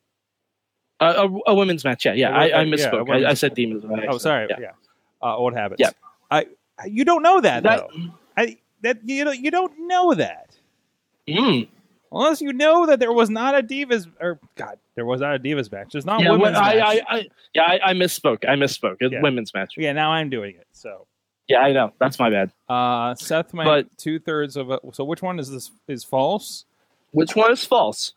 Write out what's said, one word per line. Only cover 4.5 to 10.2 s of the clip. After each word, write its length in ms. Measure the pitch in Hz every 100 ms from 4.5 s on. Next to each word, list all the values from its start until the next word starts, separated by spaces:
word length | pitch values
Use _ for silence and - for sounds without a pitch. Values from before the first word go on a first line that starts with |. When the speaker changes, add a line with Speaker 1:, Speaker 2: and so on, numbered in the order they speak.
Speaker 1:
Yeah. 60 | -
Speaker 2:
Yeah. 100 | 101 - _ _ _ _
Uh, 160 | 120 113
old 180 | 123
habits. 260 | 120 101 92
Speaker 1:
Yeah. 100 | - - - _ _
Speaker 2:
I, 160 | 151 - - _ - 196
you 180 | 214
don't 180 | 277 339
know 180 | 330 381
that, 220 | 202 120
Speaker 1:
That 240 | 214 220 -
Speaker 2:
though. 160 | 160 170 - _ -
I, 220 | 233 226 _ _
that, 160 | 226 233 226
you 160 | 269
don't, 140 | 294 262
you 120 | 285
don't 220 | 349 370 311 339
know 260 | 359 359
that. 420 | 190